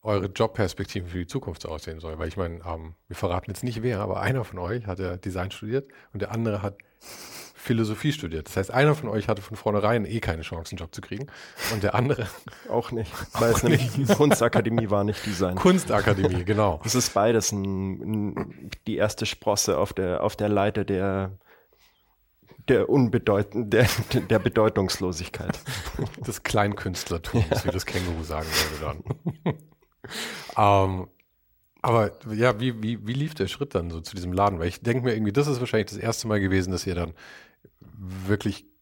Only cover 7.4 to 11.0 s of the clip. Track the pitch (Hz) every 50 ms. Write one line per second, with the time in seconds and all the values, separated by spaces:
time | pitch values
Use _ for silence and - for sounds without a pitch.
7.4 | - - _ - - - 127 113 113 107 107 - - 151 139 - - 85 82 101
8.4 | - - - - 95 - - 127 143 151 147 151 151 117 101 110 101 - 110 110
9.4 | 101 - 113 104 - 110 104 104 98 107 120 120 104 - 107 113 - - 85 80
10.4 | 78 - - 82 80 - - 95 87 85 - -